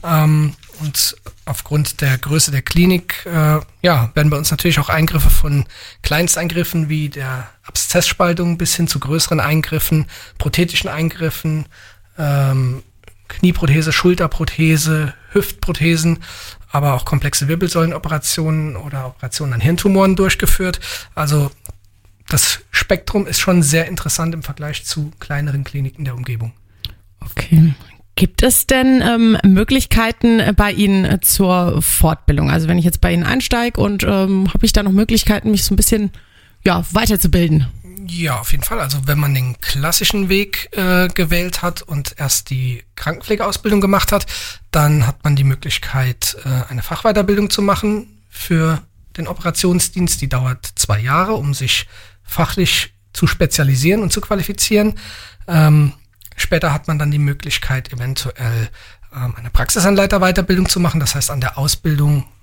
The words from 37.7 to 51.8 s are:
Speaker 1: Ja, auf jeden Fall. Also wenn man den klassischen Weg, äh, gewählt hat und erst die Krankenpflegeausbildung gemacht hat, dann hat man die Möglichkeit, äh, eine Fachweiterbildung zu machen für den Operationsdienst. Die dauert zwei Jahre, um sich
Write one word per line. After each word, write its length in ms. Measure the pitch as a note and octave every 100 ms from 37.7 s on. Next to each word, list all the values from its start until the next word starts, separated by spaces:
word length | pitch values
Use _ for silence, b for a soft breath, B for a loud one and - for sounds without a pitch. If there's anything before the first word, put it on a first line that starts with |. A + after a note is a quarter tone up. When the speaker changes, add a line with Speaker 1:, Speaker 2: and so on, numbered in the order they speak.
| - - G3 F#3+
Speaker 1:
Ja, 320 | E3+ D#3+ A#2+
auf 140 | -
jeden 100 | -
Fall. 160 | - A3+
Also 200 | C#3 C#3 C3+
wenn 120 | D3
man 160 | C#3+
den 260 | C3+ B2+ A#2+
klassischen 680 | - C#3 D3+ - - G#2 F3
Weg, 400 | F#3+ G3+ - - -
äh, 320 | F#3 F3+ F3+
gewählt 540 | F#3 E3 F3 F3+ -
hat 200 | F3 E3+
und 320 | - C#3+ C#3 -
erst 340 | C#3 - -
die 340 | C3 B2+ A#2+ -
Krankenpflegeausbildung 840 | - - E3 - G#3+ - - A3 G3+
gemacht 320 | G3 G3 -
hat, 140 | G3+ - B B B -
dann 380 | D#3+ D3 D3+ B2
hat 160 | -
man 100 | D3
die 80 | C#3+
Möglichkeit, 960 | C#3 C3 D3 - - C3+ B2+ A#2+ - -
äh, 260 | C3 B2+ B2
eine 120 | B2
Fachweiterbildung 680 | - E3 A3+ G#3 G3 G3+ G#3
zu 120 | -
machen 440 | G3 F#3+ G#3 G#3 A#3 - _
für 520 | - - E3 D#3+ D#3 - _ - -
den 100 | E3
Operationsdienst. 920 | F3+ F3 - F#3 F3 - F#3 F3 -
Die 80 | C3+
dauert 400 | B2+ B2+ B2+ - -
zwei 240 | - G#2
Jahre, 320 | B2 D3+ F#3+
um 180 | A3 C#3+
sich 360 | C#3 B2 -